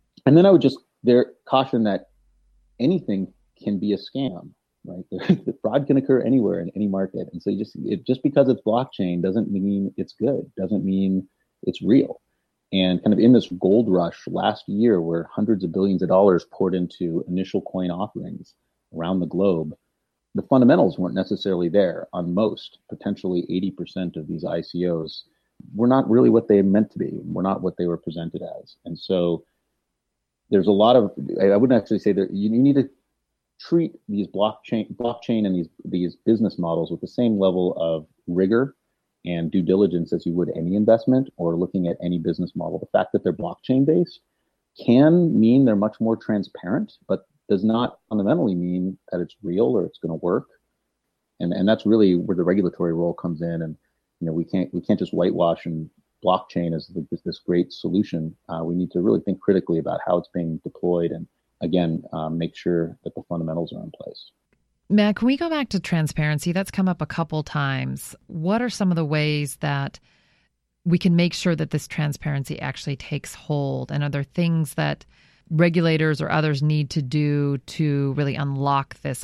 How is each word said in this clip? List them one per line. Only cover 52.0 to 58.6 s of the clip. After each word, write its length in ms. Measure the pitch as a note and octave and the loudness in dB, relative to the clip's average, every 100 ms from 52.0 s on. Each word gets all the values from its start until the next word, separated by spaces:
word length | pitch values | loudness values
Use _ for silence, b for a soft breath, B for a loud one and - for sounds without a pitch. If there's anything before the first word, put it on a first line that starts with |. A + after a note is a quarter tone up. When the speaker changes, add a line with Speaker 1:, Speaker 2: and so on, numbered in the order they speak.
| G2 F2 | 4 2
Speaker 1:
where 200 | F2+ F2+ | 0 -2
the 80 | |
regulatory 500 | F2 G2+ F2+ - E2+ | 0 0 0 -2 -2
role 200 | E2 E2+ | -2 -2
comes 280 | E2+ F2 D#2+ | -4 -8 -6
in. 200 | E2+ E2+ | -6 -6
And, 160 | D#2+ D2+ _ _ _ _ | -8 -12 _ _ _ _
you 80 | E2 | -4
know, 60 | |
we 100 | D#2+ | -4
can't, 300 | E2 F#2+ F2+ | -2 -4 -4
we 80 | F2 | -4
can't 180 | - G2+ | -2 -2
just 140 | F2+ | -2
whitewash 520 | E2+ F2 C#2+ E2+ E2 E2+ | 0 0 2 0 0 -4
and 240 | D#2+ D#2 _ _ _ | -8 -10 _ _ _
blockchain 520 | F2+ F#2 - F2+ E2+ E2 | 0 0 -2 -6 -4 -4
as 120 | - | -8
the, 180 | F#2 - E2+ | -10 -8 -8
this 160 | F2 - | -8 -8
great 320 | - F2 - | 0 0 0
solution. 640 | - E2+ F#2 G#2 E2+ D#2+ - - | -6 -2 -2 -2 -4 -6 -10 -10
Uh, 140 | E2 | -8